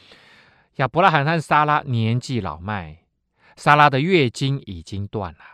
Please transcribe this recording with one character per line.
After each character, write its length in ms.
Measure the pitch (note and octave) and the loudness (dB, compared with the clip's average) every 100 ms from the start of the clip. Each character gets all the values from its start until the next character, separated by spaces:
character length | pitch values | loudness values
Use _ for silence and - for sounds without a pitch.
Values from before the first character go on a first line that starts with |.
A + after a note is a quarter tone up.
| _ - _ _ _ _ _ - | _ -20 _ _ _ _ _ -6
亚 120 | C3 | -4
伯 140 | D#3+ | 2
拉 80 | F#3+ | 4
罕 140 | D#3 | 4
和 160 | C#3 E3 | 0 -2
撒 260 | - D3 D3+ | 0 2 2
拉 160 | D3 | 0
年 360 | C#3+ A#2 A2 A#2+ | -2 -2 0 -2
纪 220 | - B2 | -4 -6
老 180 | F#2 D2+ | -6 -10
迈， 460 | F#2 G#2 D#2+ D2+ _ _ _ _ _ - | -8 -8 -10 -16 _ _ _ _ _ -4
撒 200 | D#3 D3 | 2 6
拉 140 | D3 | 6
的 100 | C3+ | 4
月 300 | E3 F#3 B2+ | 0 2 2
经 280 | - C#3 C#3 | -2 -4 -4
已 200 | - F2+ | -8 -16
经 240 | - G2+ G2+ | -12 -10 -8
断 260 | A2 F2+ | -8 -8
了。 60 | D2+ - | -12 -20